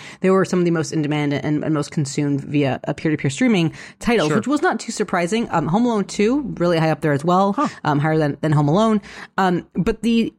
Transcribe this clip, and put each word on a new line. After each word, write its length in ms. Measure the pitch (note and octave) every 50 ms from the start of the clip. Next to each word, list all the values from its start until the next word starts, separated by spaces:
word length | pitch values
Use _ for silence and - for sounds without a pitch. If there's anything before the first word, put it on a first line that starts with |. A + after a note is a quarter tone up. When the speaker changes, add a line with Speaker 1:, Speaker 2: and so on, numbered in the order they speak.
| - - - -
Speaker 1:
They 100 | - F#3
were 140 | F#3+ F#3+ F3
some 160 | - F#3 F3+
of 60 | F3
the 60 | E3+
most 200 | E3+ E3 D3 -
in 100 | - D#3+
demand 300 | D3 C#3 D3+ D3 D3 C#3+
and, 320 | C#3+ - - D3+ D3+ D3 -
and 100 | D3+ D#3
most 180 | D3 D3 -
consumed 500 | - E3 C#3+ - - D3+ D3 C#3+ C#3+ C3+
via 400 | C#3 - C#3+ D3 C#3 C3+ B2+ - -
a 100 | - D3
peer-to-peer 360 | - - D#3+ D#3 - - C#3
streaming 400 | - - B3+ B3 A3 F3 E3 D3+ - - - - - _
titles, 280 | - A3+ A#3+ G3+ D3+
Speaker 2:
Sure. 100 | D#3 D3+
Speaker 1:
which 100 | G#3+ G#3
was 140 | B3 D4 C#4+
not 200 | F4+ F#4 E4+ -
too 100 | - -
surprising. 560 | - - G#3 - - F3 F3 E3+ A3 A3+ A3+ -
Um, 160 | - E3 D3
Home 180 | D#3 E3 A3+ B3
Alone 180 | A#3+ A3+ G3+ F#3+
Two, 380 | - - - G3+ A3+ C4 D4+ C4+ F#3 D#3+
really 200 | - E3+ F3 E3+ D#3+
high 120 | E3 D#3+
up 80 | D3+ D3
there 140 | - D#3 C#3+
as 100 | C3+ D3
well, 300 | F3 F3+ F#3 G3 G3 G3
Speaker 2:
Huh. 160 | C#4 D4+ - - - -
Speaker 1:
um, 140 | D3 C#3+ D3
higher 180 | D3 D#3 D#3
than, 200 | D#3 D3+ C#3+ - -
than 100 | - D#3
Home 160 | D3 D3+ D3
Alone. 340 | C#3+ D#3 G#3 A3 A3 G#3+ G3+ - - - - - - _
Um, 300 | - F#3+ F#3 F3 E3 - - -
but 280 | - E3 A#3 G#3+ -
the, 320 | - A#3 A#3 A#3 A3 - -